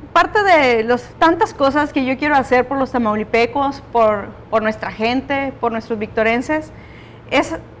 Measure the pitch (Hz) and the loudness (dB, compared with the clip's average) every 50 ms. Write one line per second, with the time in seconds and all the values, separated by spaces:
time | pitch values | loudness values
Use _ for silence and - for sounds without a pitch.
0 | - - - 339 349 349 - 427 403 392 349 302 269 247 240 226 220 233 247 240 | -10 -2 2 2 2 2 2 2 4 4 4 4 4 4 2 2 2 0 0 -2
1 | - - - - 330 330 349 339 440 427 - - 277 269 262 302 294 294 - 285 | -2 -6 -2 0 2 2 4 2 0 -2 0 0 0 2 2 2 0 0 0 -2
2 | 254 254 262 262 294 294 294 277 - - 247 254 254 254 277 277 269 269 - 254 | 0 0 0 0 0 2 2 2 2 2 2 2 2 0 -2 -2 -2 -2 0 0
3 | 233 214 208 214 208 - - 226 233 233 - 285 269 277 269 - - - - 240 | 0 0 0 -2 -2 0 0 2 2 2 0 0 -2 -2 -2 -6 -8 -4 0 2
4 | 220 214 214 202 - - - - - - 214 226 220 214 220 - 208 196 185 - | 4 4 2 0 -4 -8 -14 -18 -8 -4 -2 -2 0 -2 -2 -4 -6 -10 -6 -2
5 | 220 233 247 269 262 - 277 277 277 269 269 - 233 233 226 226 220 - 226 208 | -2 0 0 -2 -2 -2 -2 -2 -2 -4 -4 -4 -4 -4 -4 -4 -6 -6 -6 -6
6 | 220 208 - 226 214 226 233 240 247 - 302 311 311 - - - - - - - | -6 -4 -2 0 0 2 2 0 0 -2 -2 -4 -4 -6 -12 -20 -20 -20 -20 -20
7 | - - - - - - 240 277 - - 330 320 - - - - | -20 -20 -20 -20 -8 -2 0 0 0 0 -4 -10 -10 -14 -20 -20